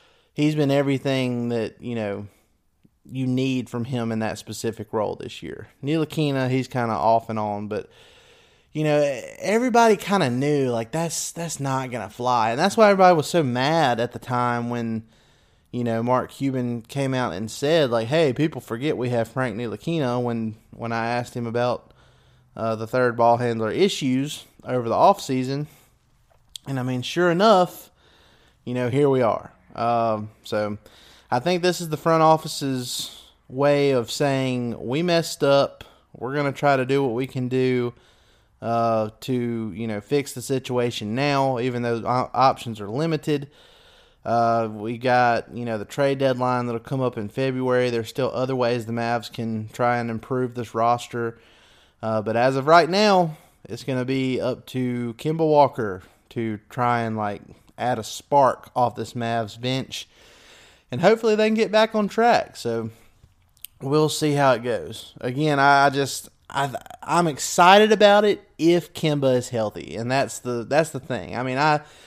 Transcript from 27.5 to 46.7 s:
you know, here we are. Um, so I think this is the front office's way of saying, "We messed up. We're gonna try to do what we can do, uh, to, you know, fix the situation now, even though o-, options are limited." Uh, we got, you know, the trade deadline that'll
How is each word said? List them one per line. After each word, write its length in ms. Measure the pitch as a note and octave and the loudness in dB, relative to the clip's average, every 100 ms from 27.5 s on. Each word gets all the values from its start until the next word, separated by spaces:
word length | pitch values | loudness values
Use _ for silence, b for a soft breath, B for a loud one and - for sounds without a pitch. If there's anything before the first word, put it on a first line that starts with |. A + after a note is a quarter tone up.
| F#3+ F3+ - - b b b b b b b - | 6 4 -2 -20 b b b b b b b -8
you 80 | |
know, 160 | B2 B2 | -4 -2
here 200 | B2+ C#3+ | 2 2
we 120 | C3 | 4
are. 320 | A#2 G2 - - _ - | 2 0 -6 -20 _ -4
Um, 540 | A#2 A#2 A#2 A2 G#2+ - | -2 0 0 -2 -6 -14
so 340 | - G#2+ G#2 G#2 B B B B B | -6 -4 -2 -6 B B B B B
I 80 | B2 | -2
think 220 | D3 F3+ | 0 0
this 180 | F3+ E3+ | 0 -2
is 100 | E3+ | -4
the 80 | D3+ | -4
front 260 | - D#3+ | 0 4
office's 960 | D#3+ D#3+ D#3 - C#3 C3 B2 - - B B _ - | 6 4 0 -6 -4 -4 -4 -8 -10 B B _ -14
way 440 | B2+ C#3 C#3+ C#3+ | 0 2 4 4
of 200 | C3 A#2 | 2 0
saying, 640 | - C#3+ C3+ C3 B2+ A#2+ A2+ | -2 0 0 0 -2 -4 -6
"We 240 | G#2+ C3+ | -4 -2
messed 400 | F3 E3+ E3 - | 2 0 0 0
up. 400 | C#3 C#3 C3+ - - b _ | 4 4 4 -2 -20 b _
We're 220 | - A#2+ C#3+ | -12 -6 -2
gonna 160 | C#3+ | -2
try 240 | C3+ D3 C#3 | 0 2 2
to 100 | B2+ | 2
do 180 | C#3 | 0
what 100 | C3+ | 0
we 140 | A2+ C3+ | -2 -4
can 200 | C3 B2+ | -6 -2
do, 460 | B2+ B2+ B2+ A#2+ - b b b b b _ | 0 2 2 -2 -6 b b b b b _
uh, 500 | A2 A#2 A#2 A2+ G#2+ G#2+ | -4 0 2 0 -2 -6
to, 500 | - B2+ A#2+ A#2 A2 | -6 -4 -4 -4 -6
you 140 | F2+ A2+ | -8 -6
know, 140 | G#2 | -8
fix 320 | - C#3+ C#3 | -4 -4 -4
the 80 | - | -10
situation 720 | A#2 C3 B2+ B2 B2 - G#2+ | -6 -6 -2 -2 -2 -4 -6
now, 460 | A#2 C#3+ C#3 C3+ B2+ | -2 0 0 0 -2
even 240 | B2+ A#2+ | -4 -4
though 180 | A#2+ A#2 | -4 -4
o-, 280 | G#2+ B2 B2+ | -2 -2 -2
options 480 | - C3 A#2 - G#2 | 2 2 2 -6 -10
are 80 | G2+ | -8
limited." 640 | A#2 E3 D#3 - D3 C#3+ b b b b b b b - | -4 -2 -4 -2 -4 -6 b b b b b b b -2
Uh, 420 | A#2 A#2 A#2 A2+ | 0 2 2 -2
we 280 | G#2+ G#2 A#2+ | -6 -8 -4
got, 580 | B2+ B2 B2 A2+ - A2 | 2 4 4 2 -2 -8
you 80 | |
know, 140 | A#2+ A2 | -6 -6
the 80 | G2+ | -6
trade 320 | - C#3 C3+ | -2 0 2
deadline 480 | C3+ B2 B2+ B2 | 0 0 0 0
that'll 160 | A#2+ | -2